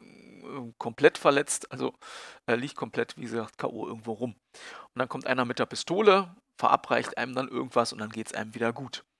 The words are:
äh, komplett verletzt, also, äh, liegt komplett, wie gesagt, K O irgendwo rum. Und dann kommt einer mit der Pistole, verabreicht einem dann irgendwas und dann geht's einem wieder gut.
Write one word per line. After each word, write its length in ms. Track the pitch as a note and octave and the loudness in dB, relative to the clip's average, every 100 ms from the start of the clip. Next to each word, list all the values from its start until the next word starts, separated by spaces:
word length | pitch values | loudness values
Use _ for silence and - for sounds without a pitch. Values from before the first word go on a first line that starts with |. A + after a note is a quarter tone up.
| - - - - | -12 -20 -20 -16
äh, 280 | - C#3 A#2+ - | -12 -10 -10 -10
komplett 400 | - A2+ D3+ - | -8 6 6 6
verletzt, 540 | D#3+ C#3 D3 - - | 4 4 2 -2 -6
also, 200 | C3 B2+ - - - - - - | -4 -4 -4 -14 -16 -16 -8 -2
äh, 80 | |
liegt 220 | A#2 C3+ - | 0 -2 -6
komplett, 400 | A2+ - A#2 - | -6 -2 -4 -6
wie 60 | |
gesagt, 360 | B2 A#2 A2 - | -6 -6 -6 -6
K 80 | - | -6
O 180 | G#2+ | -4
irgendwo 280 | G#2+ A2+ A2 | -6 -6 -8
rum. 240 | A2 B2 G#2 _ | -4 -4 -6 _
Und 460 | - - - - - | -20 -16 -16 -8 -4
dann 80 | B2 | -4
kommt 180 | C#3+ - | -2 0
einer 180 | B2+ | 0
mit 140 | B2 B2 | 0 0
der 80 | A#2+ | -2
Pistole, 680 | A2 - F3 G#3+ F#3+ F3+ F3+ _ - | -2 -2 4 6 6 4 -8 _ 0
verabreicht 600 | - - - B2 A#2+ - | 4 4 4 0 0 -4
einem 160 | A#2+ | -4
dann 140 | B2+ C3+ | -4 -4
irgendwas 440 | A#2+ C3 B2 A#2 | -4 0 2 2
und 60 | - | 0
dann 120 | G#2+ | -8
geht's 220 | G#2+ A2 | -8 -8
einem 220 | - A2 | -8 -8
wieder 180 | A2+ A#2 | -2 -2
gut. 300 | A#2 C3 - - _ | -2 -8 -12 -16 _